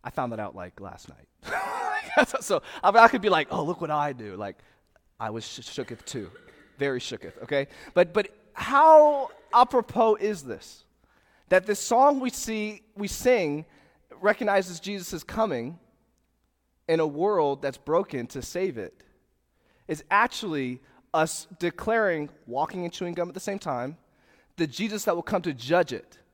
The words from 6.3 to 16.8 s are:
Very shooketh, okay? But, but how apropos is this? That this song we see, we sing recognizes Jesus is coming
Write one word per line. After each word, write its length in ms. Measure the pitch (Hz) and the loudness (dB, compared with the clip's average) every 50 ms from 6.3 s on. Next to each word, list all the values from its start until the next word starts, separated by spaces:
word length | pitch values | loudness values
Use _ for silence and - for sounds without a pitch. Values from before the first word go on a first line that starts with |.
| - - - - - - - _ _ | -16 -20 -20 -20 -20 -20 -20 _ _
Very 220 | - 143 139 131 123 | -4 -4 -2 -2 -4
shooketh, 420 | - - 120 - - 82 - - 113 | -6 -8 -12 -12 -12 -16 -16 -16 -8
okay? 240 | - 143 139 139 - - - - - - | -2 -2 -2 -2 -4 -12 -20 -20 0 4
But, 180 | 180 180 165 | 4 4 4
but 160 | 160 220 196 - - _ _ _ | 2 -2 -2 -2 -10 _ _ _
how 800 | _ - - - 277 277 311 320 311 302 302 294 294 277 262 - - - - _ - | _ -10 -4 2 6 8 10 12 12 12 10 8 4 0 -4 -6 -10 -18 -10 _ 4
apropos 640 | 233 254 254 - 247 226 - - 220 226 226 214 | 4 4 4 2 -2 -2 0 0 2 4 4 4
is 260 | - 190 214 214 165 | 2 0 -4 -4 -6
this? 420 | 139 123 104 - - - - - _ _ _ _ _ _ _ _ _ _ _ _ _ _ | -8 -12 -12 -12 -12 -20 -20 -20 _ _ _ _ _ _ _ _ _ _ _ _ _ _
That 160 | 180 185 185 | 2 2 2
this 120 | 214 202 - | 0 -4 -4
song 400 | - - 240 240 269 294 294 269 | -2 2 4 6 6 6 6 2
we 120 | 254 247 | -2 -4
see, 520 | - - - 226 226 214 208 214 214 202 _ _ _ | -6 -6 -6 -6 -4 -4 -4 -6 -8 -12 _ _ _
we 100 | 196 208 | -8 -8
sing 580 | 196 - - - 247 254 220 175 147 143 151 156 _ _ _ _ _ _ _ _ _ - 170 | -8 -6 0 2 2 4 4 2 -2 -4 -6 -8 _ _ _ _ _ _ _ _ _ -14 0
recognizes 600 | 175 208 214 - - 208 202 196 180 180 180 165 | 0 0 0 2 0 0 0 0 0 -2 -12 -10
Jesus 320 | - 190 208 196 180 - | -8 -8 -8 -8 -8 -10
is 100 | - 156 | -10 -12
coming 560 | - - - 226 220 208 143 120 117 135 170 - _ _ _ _ _ _ _ _ _ _ _ _ _ _ _ _ _ _ _ _ | -12 -8 -2 -2 -2 -2 -2 -6 -6 -10 -12 -16 _ _ _ _ _ _ _ _ _ _ _ _ _ _ _ _ _ _ _ _